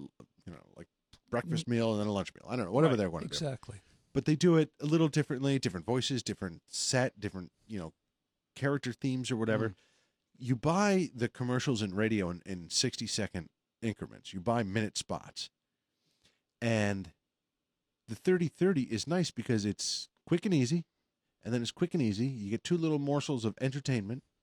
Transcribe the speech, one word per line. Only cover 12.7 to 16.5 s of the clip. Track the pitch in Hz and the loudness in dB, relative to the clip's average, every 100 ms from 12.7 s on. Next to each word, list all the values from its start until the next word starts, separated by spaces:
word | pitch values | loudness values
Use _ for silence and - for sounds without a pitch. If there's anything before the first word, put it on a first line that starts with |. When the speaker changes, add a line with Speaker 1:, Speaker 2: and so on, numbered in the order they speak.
| - 127 - 117 - 98 92 82 _ _ _ | 0 0 -2 -6 -4 -4 -6 -10 _ _ _
Speaker 1:
increments. | 113 101 - - - | -6 -6 -8 -14 -12
You | 95 | -6
buy | 90 117 | 0 0
minute | 101 104 107 - | 0 -2 -2 -4
spots. | - 92 - - - _ _ _ _ _ _ _ _ _ _ | -6 -8 -10 -14 -14 _ _ _ _ _ _ _ _ _ _